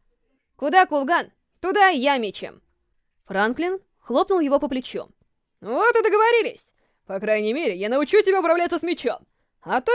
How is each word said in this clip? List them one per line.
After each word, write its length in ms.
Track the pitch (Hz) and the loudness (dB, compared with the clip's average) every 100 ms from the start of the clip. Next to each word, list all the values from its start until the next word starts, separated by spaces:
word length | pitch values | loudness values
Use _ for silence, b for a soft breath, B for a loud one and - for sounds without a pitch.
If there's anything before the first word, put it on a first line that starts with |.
| _ _ _ _ _ _ | _ _ _ _ _ _
"Куда 280 | 285 359 | 2 4
Кулган? 480 | 370 294 269 339 - _ _ _ | 4 0 0 -2 -2 _ _ _
Туда 280 | 359 403 381 | -2 4 4
и 100 | 302 | 4
я 200 | 269 277 | 0 0
мечем!" 420 | 214 - 143 - _ _ _ _ _ _ | -4 -8 -14 -16 _ _ _ _ _ _
Франклин 560 | - 190 214 254 339 381 - _ | -8 -2 -2 -2 -4 -6 -10 _
хлопнул 420 | - 240 381 381 | -4 -2 0 0
его 180 | 285 277 | 2 0
по 100 | 285 | 0
плечу. 400 | 254 - 190 - _ _ _ _ _ | -6 -8 -12 -14 _ _ _ _ _
"Вот 340 | 202 269 440 453 | -8 0 2 2
и 60 | |
договорились! 720 | 440 415 453 466 311 - - _ _ _ - | 2 2 4 2 0 -8 -20 _ _ _ -12
По 120 | 190 | -6
крайней 360 | 214 214 214 | -2 0 0
мере, 200 | 262 311 180 | -2 -2 -4
я 120 | 208 | -2
научу 320 | 262 294 415 | -2 2 2
тебя 200 | 403 381 | 4 2
управляться 380 | 330 339 349 339 | 2 2 0 -2
с 40 | |
мечом! 440 | 339 330 254 - _ _ _ _ | -4 -4 -6 -6 _ _ _ _
А 180 | 160 233 | -6 -4
то 100 | 262 | 2